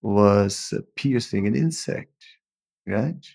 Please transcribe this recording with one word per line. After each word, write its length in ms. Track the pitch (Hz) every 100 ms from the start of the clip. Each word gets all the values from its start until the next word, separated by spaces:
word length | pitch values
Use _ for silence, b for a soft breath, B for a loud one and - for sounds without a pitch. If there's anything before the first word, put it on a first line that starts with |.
was, 720 | 110 101 104 101 98 - - -
uh, 40 | - -
piercing 520 | 139 123 117 - 101
an 80 | 123
insect, 680 | 160 160 - - - _ - _ _ _ _ _ -
right? 380 | 98 131 180 -